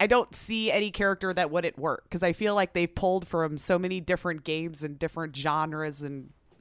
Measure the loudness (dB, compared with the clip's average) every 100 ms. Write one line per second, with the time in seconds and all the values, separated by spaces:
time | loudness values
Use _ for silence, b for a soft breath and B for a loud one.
0 | 4 4 4 -2 -2 0 2 2 0 2
1 | 2 2 0 0 0 0 -2 -2 -4 -4
2 | -4 0 0 2 2 2 2 2 0 0
3 | 0 0 0 -2 -2 -2 2 2 2 -4
4 | -2 -2 -2 -6 -4 -4 -4 -6 -8 -4
5 | -4 -4 -8 -4 -2 0 -2 -4 -6 -6
6 | -8 -8 -12 -20 _ _